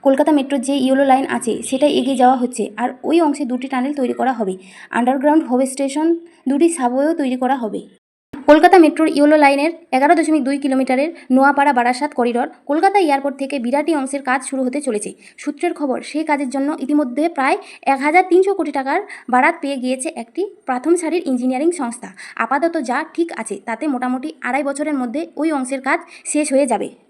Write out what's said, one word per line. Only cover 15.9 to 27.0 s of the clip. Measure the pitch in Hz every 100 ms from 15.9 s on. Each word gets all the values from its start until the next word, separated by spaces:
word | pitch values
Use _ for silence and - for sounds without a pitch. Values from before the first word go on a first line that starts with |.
| 240 -
সেই | 294 311
কাজের | 285 277 269
জন্য | 277 - 262
ইতিমধ্যে | 294 277 240 330 339
প্রায় | 262 403 - - -
এক | 269 285
হাজার | 339 370
তিনশো | 359 381 392
কোটি | 302 277
টাকার | 254 320 415 - -
বরাত | 254 294 330
পেয়ে | 277 277
গিয়েছে | 254 262 240 240
একটি | 233 - 403 - -
প্রথম | 247 277 339
সারির | 330 339 -
ইঞ্জিনিয়ারিং | 254 254 254 320 349
সংস্থা। | 240 226 190 - - -
আপাতত | 226 277 330 330 254
যা | 254 320 -
ঠিক | 330 -
আছে, | 226 202 -
তাতে | 226 311
মোটামুটি | 254 254 254 294 - 247
আড়াই | 262 277
বছরের | 277 302 285
মধ্যে | 247 254 330 -
ওই | 311 294
অংশের | 254 269 254
কাজ | 320 330 - -
শেষ | 294 294
হয়ে | 269 277
যাবে। | 214 202 -